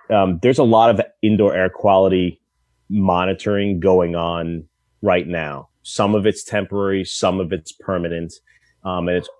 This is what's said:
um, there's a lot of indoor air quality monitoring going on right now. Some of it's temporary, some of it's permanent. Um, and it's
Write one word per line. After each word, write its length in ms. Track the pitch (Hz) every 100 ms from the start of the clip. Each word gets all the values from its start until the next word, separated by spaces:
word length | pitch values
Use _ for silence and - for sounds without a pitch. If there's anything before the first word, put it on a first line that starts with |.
| -
um, 300 | 107 92 85
there's 180 | 123 135
a 60 |
lot 240 | 120 113 117
of 120 | 107 - -
indoor 340 | 107 107 101
air 140 | 87 92
quality 720 | - 104 95 95 92 90 85 _ _ _ _ -
monitoring 920 | 101 95 87 92 92 104 101 101 90
going 340 | 95 92 85
on 500 | 85 85 85 82 82 80 _ _ -
right 240 | 101 90 85
now. 420 | 85 76 69 - _
Some 320 | - - 101
of 120 | 107 104
it's 180 | -
temporary, 600 | - 104 95 101 98 98
some 360 | 92 - 98 95
of 120 | 85
it's 200 | 90 -
permanent. 600 | - - 92 85 85 82 - _ _ _ _
Um, 240 | 95 90 87
and 80 | 87
it's 120 | -